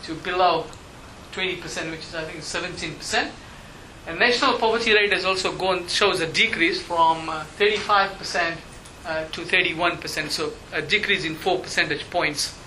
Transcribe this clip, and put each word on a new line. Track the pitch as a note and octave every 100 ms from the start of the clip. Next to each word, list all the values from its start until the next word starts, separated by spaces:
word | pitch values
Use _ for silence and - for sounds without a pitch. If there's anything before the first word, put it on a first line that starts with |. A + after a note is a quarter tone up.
to | - D#3
below | F3+ F3+ F3+ E3 - - - - - - -
twenty | - F#3 F3+
percent, | D#3 - D#3+
which | D#3
is, | D3+ E3+
I |
think, | D#3+ D#3+
seventeen | D3+ F3 F3 D#3+ E3+ D3
percent. | - A3+ C#4+ - - - - - - - -
And | E3+
national | - - C4+ A#3+
poverty | A3+ A3+ A3+ G#3+
rate | G3+
has | F3+ F#3
also | F#3+ F#3 -
gone, | F#3 B2+ A#2
shows | - G3+ F3
a | E3
decrease | - - - E3 F#3+
from, | - E3+ E3 D#3+ D#3+
uh, | D#3+
thirty-five | D3+ - G#3 G#3 G#3 G#3 G3 -
percent, | - F#3+ E3+ D#3+ - - - - F3
uh, | D#3+ D#3
to | - E3
thirty-one | F#3 F3 D#3+ F3 D#3+
percent, | D3+ - D3+
so | - D3+ - -
a | D#3+
decrease | D3 G#3 G#3 F#3+
in | D#3+ D#3+
four | G3 F#3
percentage | - - D#3+ D3+ -
points. | F3 D#3 D3 - -